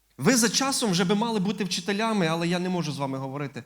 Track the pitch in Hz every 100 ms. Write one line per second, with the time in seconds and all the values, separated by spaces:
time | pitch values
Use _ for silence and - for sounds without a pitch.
0 | _ - 147 254 233 - 262 269 226 175
1 | 196 208 233 220 185 214 185 185 190 202
2 | 226 214 165 165 170 180 185 180 151 135
3 | 139 135 135 139 143 127